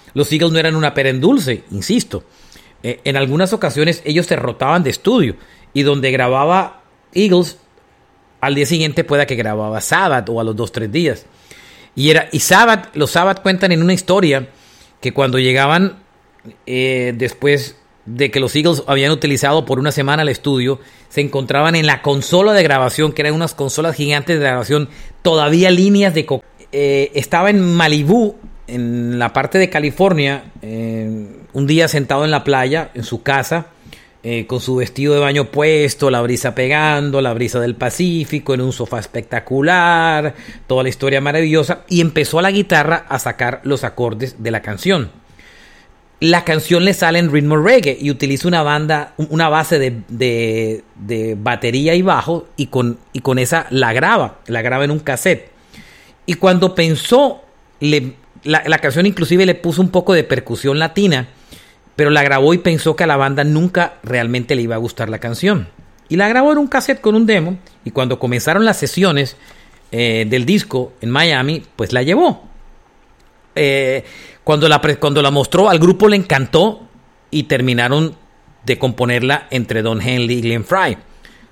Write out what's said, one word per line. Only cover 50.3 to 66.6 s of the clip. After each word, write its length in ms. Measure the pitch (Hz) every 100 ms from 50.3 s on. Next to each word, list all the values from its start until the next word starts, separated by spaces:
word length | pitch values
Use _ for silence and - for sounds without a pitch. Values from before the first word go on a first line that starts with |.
| 117 113 110 110 110 - -
de 400 | 101 113 110 107
batería 580 | 107 117 120 127 151 175
y 60 |
bajo, 460 | 185 147 147 170 - -
y 120 | 139
con, 300 | 127 120 120 _
y 80 | -
con 200 | - 131
esa 280 | 123 165 -
la 200 | 131 120
graba, 480 | 113 165 226 120 - -
la 140 | 117
graba 240 | 113 127 143
en 60 |
un 80 | 151
cassette. 520 | 151 127 185 156 - _ _ - - - - _ -
Y 100 | 165
cuando 400 | 190 185 185 185
pensó, 680 | 165 156 - 240 277 - - _ _ _
le, 320 | 147 147 127 - _ - -
la, 180 | 156 151
la 120 | 156
canción 280 | 147 135 190
inclusive 400 | 196 165 175 190
le 100 | 175
puso 260 | 170 156
un 80 | 185
poco 240 | 185 180
de 100 | 180
percusión 560 | - 127 - 117 139 143
latina, 480 | 160 196 202 139 123 - _ - - _ _ -
pero 120 | 147
la 140 | 147
grabó 300 | 143 139 139
y 40 | 175
pensó 360 | 180 160 160 151
que 80 |
a 40 | 170
la 100 | 139
banda 260 | 135 139
nunca 520 | 147 151 180 180 175 -
realmente 540 | 113 123 117 123 117 139
le 60 |
iba 140 | 117 113
a 40 |
gustar 300 | 117 - 110
la 100 | 110
canción. 480 | 117 117 185 196 85 - - _ _
Y 80 | 165
la 140 | 202
grabó 240 | 240 285
en 40 |
un 100 | 294